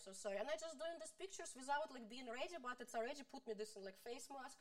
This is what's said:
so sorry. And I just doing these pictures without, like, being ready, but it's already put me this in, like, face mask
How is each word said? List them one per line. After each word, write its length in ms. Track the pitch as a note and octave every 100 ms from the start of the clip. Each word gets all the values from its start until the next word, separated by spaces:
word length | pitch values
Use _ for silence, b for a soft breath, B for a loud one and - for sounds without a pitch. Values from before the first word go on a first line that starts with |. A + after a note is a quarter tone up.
| G3
so 40 | F#3+
sorry. 140 | G#3 G3
And 60 | B3+
I 40 | D#4+
just 160 | D#4+ C#4
doing 140 | E4 E4+
these 160 | D#4 -
pictures 360 | F#4+ - E4 B3
without, 320 | C4 C#4+ D#4 C4
like, 120 | A3
being 160 | B3 B3
ready, 280 | A#3+ E4 F4
but 160 | B3 A#3+
it's 120 | A#3+ A#3
already 260 | A#3 C#4+ C4
put 120 | C4+ -
me 60 | G#3
this 200 | G#3+ G3+
in, 60 | F#3+
like, 120 | F#3+ G#3+
face 200 | B3+ -
mask 260 | C#4 C4 -